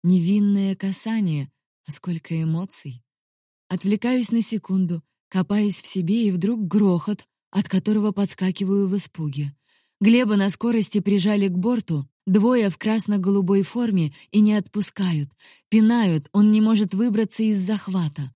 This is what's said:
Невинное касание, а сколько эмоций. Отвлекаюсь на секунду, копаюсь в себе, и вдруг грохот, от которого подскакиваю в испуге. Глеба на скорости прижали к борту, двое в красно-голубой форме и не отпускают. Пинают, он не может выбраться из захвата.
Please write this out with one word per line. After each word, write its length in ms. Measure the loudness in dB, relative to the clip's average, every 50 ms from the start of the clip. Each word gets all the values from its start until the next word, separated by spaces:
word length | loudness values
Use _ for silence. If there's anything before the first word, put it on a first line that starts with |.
Невинное 760 | 2 2 2 2 2 2 2 2 2 2 2 0 0 -2 -4
касание, 720 | -4 -6 -4 -2 -2 -2 -2 -2 -2 -2 -2 -2 -4 -6 -8 _ _ _ _ _ _ _
а 60 | -12
сколько 500 | -12 -10 -6 -8 -8 -8 _ -6 -4 -2
эмоций. 640 | -2 -2 -2 -4 -4 -6 -8 -8 -8 -10 -16 -16 _ _ _ _ _ _ _ _ _ _ _ _ _
Отвлекаюсь 640 | _ -8 -4 0 -2 -2 0 0 -2 0 0 0 0
на 100 | 0 0
секунду, 640 | 0 0 -2 -4 -4 -2 -2 0 0 -2 -4 -8 _ _ _ _ _
копаюсь 540 | _ -4 -4 -2 0 0 0 0 0 -2 -4
в 60 | -6
себе, 420 | -6 -4 -4 -2 0 0 0 2 0
и 20 |
вдруг 340 | 0 0 -2 -2 -2 -2 -4
грохот, 640 | 0 0 2 2 4 2 0 -2 -4 -8 -8 -10 _ _ _ _ _
от 160 | -4 -4 -2
которого 460 | 0 -2 -2 0 0 0 0 0 0 0
подскакиваю 760 | -2 -2 -2 -2 -2 -2 -4 -2 -2 -2 0 0 0 0
в 80 | 0 -2
испуге. 580 | -4 -4 -6 _ -8 -8 -6 -6 -6 -8 -8 -10 _ _ _ _ _ _ _ _ _
Глеба 380 | 4 4 6 6 4 2 2
на 120 | 2 2 0
скорости 500 | -2 -2 -2 0 0 0 0 0 -2 -2
прижали 480 | 0 2 0 2 2 2 2 2 0
к 100 | 0 -2
борту, 480 | -2 -2 -2 -2 -2 -2 -2 -4 -4 -4 -8 _ _ _
двое 440 | 0 2 4 4 4 2 2 2 0
в 80 | -2
красно-голубой 840 | -4 -4 -2 0 0 0 0 -2 -2 0 0 0 0 0 2 2 0 0
форме 500 | -2 -4 -4 -2 0 0 0 0 -2 -4 -10 -20 _
и 100 | 2 4
не 120 | 4 4 2
отпускают. 800 | 0 -2 -4 -4 -4 -4 -4 _ -2 -4 -2 -2 -2 -4 -6 _ _ -20 -20 -20 _ _ _
Пинают, 580 | 2 4 4 4 4 2 2 2 0 0 -4 -2 2
он 180 | 4 4 4
не 80 | 4 4
может 340 | 4 4 2 2 0 -2 -2
выбраться 500 | -2 -2 0 0 0 0 -2 -2 -2 0
из 160 | 0 0 0
захвата. 720 | 0 -2 -4 -4 -6 -4 -4 -2 -2 -2 -6 -8 -12 -12 _